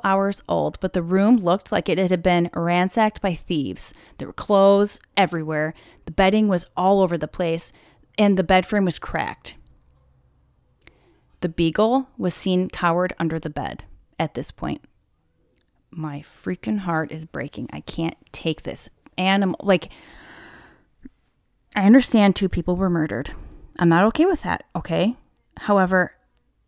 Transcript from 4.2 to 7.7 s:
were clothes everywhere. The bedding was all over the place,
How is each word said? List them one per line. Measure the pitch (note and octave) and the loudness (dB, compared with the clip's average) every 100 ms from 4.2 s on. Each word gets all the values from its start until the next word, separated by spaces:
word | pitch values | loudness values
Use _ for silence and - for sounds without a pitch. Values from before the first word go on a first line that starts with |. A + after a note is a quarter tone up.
| F2 | -16
were | |
clothes | - - G3+ G3 G3+ G3+ - _ - | -12 0 4 6 4 2 -4 _ 0
everywhere. | F3 E3+ D#3 D#3 D#3 - - _ | 0 -2 -4 -4 -4 -8 -20 _
The | - | -10
bedding | E3 F#3+ G#3+ G#3+ | 0 2 4 2
was | F3+ - - | 0 -4 -2
all | F#3 G3 | 2 4
over | F3+ E3+ | 2 0
the | D#3 | -6
place, | - E3+ E3 - | -4 -4 -4 -8